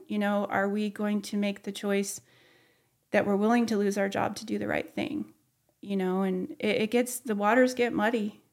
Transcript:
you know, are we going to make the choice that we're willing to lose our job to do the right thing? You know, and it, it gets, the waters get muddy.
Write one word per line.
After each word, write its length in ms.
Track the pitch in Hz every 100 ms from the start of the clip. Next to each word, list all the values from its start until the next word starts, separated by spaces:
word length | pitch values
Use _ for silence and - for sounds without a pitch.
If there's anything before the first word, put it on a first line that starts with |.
| -
you 100 | 208
know, 280 | 202 202 202
are 220 | - 202
we 220 | 208 214
going 320 | 202 208 208
to 140 | 202 208
make 240 | 202 202
the 100 | 208
choice 500 | 196 202 196 196 - - _ _ _ _ _ _ _ _
that 140 | 214 202
we're 80 | 196
willing 320 | 214 240 226
to 100 | 208
lose 220 | 202 202
our 100 | 196
job 260 | - - 202
to 80 | 214
do 100 | 208
the 100 | 202
right 240 | - - -
thing? 300 | - - 214 _ _ _ _ _
You 140 | 202 196
know, 280 | 185 190
and 340 | 190 185 190 -
it, 220 | 208 -
it 100 | 220
gets, 280 | 240 247 -
the 160 | 240 202
waters 380 | 208 247 254
get 200 | 254 240
muddy. 480 | - 214 240 208 - _